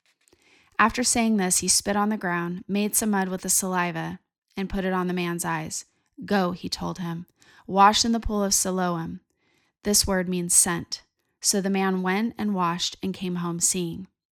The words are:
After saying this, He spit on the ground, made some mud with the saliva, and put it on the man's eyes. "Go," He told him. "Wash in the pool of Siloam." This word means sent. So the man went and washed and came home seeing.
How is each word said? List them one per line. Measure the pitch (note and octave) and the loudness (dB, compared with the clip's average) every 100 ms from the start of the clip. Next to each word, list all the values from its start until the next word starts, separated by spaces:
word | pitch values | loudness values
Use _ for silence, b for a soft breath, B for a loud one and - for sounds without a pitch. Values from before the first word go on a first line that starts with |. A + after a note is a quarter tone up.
| _ _ b b b b b b | _ _ b b b b b b
After | G#3+ B3 | 2 2
saying | A#3+ B3 A3+ A3 | 0 2 4 4
this, | F#3 - | 2 0
He | F3+ | 2
spit | - - G3+ | 0 2 0
on | G#3 | 0
the | G#3+ | 0
ground, | F3+ F3 E3+ F3+ - | -2 -2 -2 -6 -4
made | G3 G#3 - | -2 0 0
some | A3 | 0
mud | G3 F#3 | 2 0
with | F#3 | -2
the | F#3+ | -2
saliva, | - F#3+ F#3 F3 E3 E3 F#3 _ _ _ - | 0 0 0 -2 -2 -6 -10 _ _ _ -8
and | F#3+ | -4
put | G3 F#3+ | -2 0
it | |
on | F#3 F3+ | 0 0
the | |
man's | F3+ F3 E3+ E3+ | 0 -2 -4 -4
eyes. | D#3+ D#3 - - _ _ - F3+ | -4 -6 -10 -12 _ _ -12 -2
"Go," | G3+ F3+ | 2 2
He | F3+ F#3 | -2 -8
told | - F3 E3+ | -6 -6 -6
him. | E3+ E3+ F3 b b b b | -6 -8 -10 b b b b
"Wash | F#3 G3 G#3+ | 6 8 8
in | A#3 | 2
the | A3+ | 0
pool | - G#3 | 0 0
of | G3 G3 | 2 0
Siloam." | F#3+ F#3 F3+ E3+ E3 F3+ _ _ _ _ _ _ | 0 0 0 -2 -6 -10 _ _ _ _ _ _
This | G#3 G#3 - | 0 2 2
word | F#3+ F3+ | 0 0
means | F3+ F3 - | -2 2 2
sent. | F#3 E3+ - - - _ _ _ | 2 0 -6 -12 -14 _ _ _
So | - G3+ | -2 0
the | F#3+ | 0
man | F#3+ F#3+ F#3 | 0 2 0
went | F#3 F#3+ A#3 - | 0 0 -2 -2
and | G#3+ F#3+ | -4 0
washed | F3 F3 - - | 0 -2 -4 -6
and | F#3+ | -8
came | F#3 F#3 F3 | -6 -4 -4
home | F3 E3+ | -4 -2
seeing. | - F#3 E3+ E3+ F#3 _ _ | -2 -2 -4 -8 -14 _ _